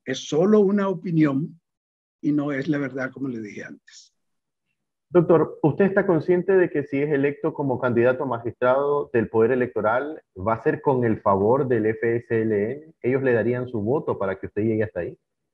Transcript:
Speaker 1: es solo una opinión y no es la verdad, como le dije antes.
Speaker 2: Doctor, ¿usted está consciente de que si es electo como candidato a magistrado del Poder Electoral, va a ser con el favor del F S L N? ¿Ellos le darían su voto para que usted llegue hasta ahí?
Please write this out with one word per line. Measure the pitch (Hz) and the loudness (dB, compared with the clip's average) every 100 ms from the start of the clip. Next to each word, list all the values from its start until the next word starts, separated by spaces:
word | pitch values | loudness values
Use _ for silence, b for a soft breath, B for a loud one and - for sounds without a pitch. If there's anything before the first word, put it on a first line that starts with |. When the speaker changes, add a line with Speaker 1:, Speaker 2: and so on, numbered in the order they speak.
Speaker 1:
es | - 131 - | -8 -8 -2
solo | 147 190 214 | 0 4 4
una | 196 202 196 | 4 2 0
opinión | 180 190 165 151 135 165 - _ _ _ _ _ _ | -4 -2 2 2 2 -4 -10 _ _ _ _ _ _
y | 147 | -2
no | 147 143 | -2 -2
es | 135 135 | -4 -2
la | 147 | -2
verdad, | 135 131 131 | -4 -6 -8
como | 127 131 | -8 -8
le | 113 | -8
dije | 104 98 | -12 -14
antes. | - - _ - - _ _ _ _ _ _ _ _ _ _ | -16 -18 _ -20 -20 _ _ _ _ _ _ _ _ _ _
Speaker 2:
Doctor, | 175 170 160 156 - | 2 4 4 2 0
¿usted | 151 139 196 | 0 2 2
está | 196 196 | 2 2
consciente | 165 147 180 185 | 0 2 0 2
de | 190 175 | 2 2
que | 151 | -2
si | 135 139 | -4 -4
es | 147 | 0
electo | 143 139 143 160 | 0 0 -2 -6
como | 151 139 120 | -4 -4 -2
candidato | 127 117 120 127 | 0 2 2 2
a | 139 | -4
magistrado | 117 117 - 123 131 143 143 147 | -6 -6 -2 2 2 2 -2 -2
del | 120 107 | -2 0
Poder | 113 113 | 2 2
Electoral, | 127 123 110 107 120 147 156 _ 92 | 2 0 -2 0 0 -4 -10 _ -8
va | 98 | -4
a | 113 | -2
ser | 156 147 | -2 -2
con | 147 127 117 | 0 0 0
el | 104 | 0
favor | 104 98 104 135 127 | 0 2 4 2 2
del | 117 107 | 0 0
F | 110 117 117 | 0 -2 -2
S | - 113 | -2 -2
L | 110 104 107 | 0 0 -2
N? | 143 160 _ | -6 -14 _
¿Ellos | 120 131 | -2 0
le | 131 | 2
darían | 113 107 123 127 | 2 2 -2 -4
su | 113 | -4
voto | 101 151 156 - | -2 -2 -2 -4
para | 95 95 | -4 -6
que | 95 | -6
usted | - | -4
llegue | 110 110 | -2 0
hasta | 104 90 | -2 -4
ahí? | 92 165 _ _ _ | -8 -10 _ _ _